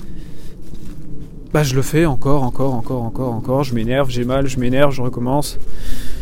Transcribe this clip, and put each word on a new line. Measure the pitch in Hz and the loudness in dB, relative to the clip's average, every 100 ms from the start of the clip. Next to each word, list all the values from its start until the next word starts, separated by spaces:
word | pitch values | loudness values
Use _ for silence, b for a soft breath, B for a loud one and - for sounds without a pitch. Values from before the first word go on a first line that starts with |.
| B B B B B B - - - - - - - - - | B B B B B B -6 -6 -6 -6 -6 -6 -6 -12 -4
Bah, | 156 | -2
je | 147 | 0
le | 131 | 0
fais | 127 147 | 0 0
encore, | 165 131 135 147 | 2 2 4 4
encore, | 127 - 135 | 2 0 0
encore, | 123 113 131 | 0 -2 -4
encore, | 117 110 127 | -6 -4 -4
encore. | 117 107 131 | -4 -2 -2
Je | 143 | -2
m'énerve, | 120 110 131 139 | -2 0 0 0
j'ai | 123 | 0
mal, | 120 131 139 | 0 0 0
je | 131 | 0
m'énerve, | 123 131 147 | 0 4 4
je | 131 | 2
recommence. | 127 123 120 139 151 - - B B B B B | -2 -2 -2 -2 0 0 2 B B B B B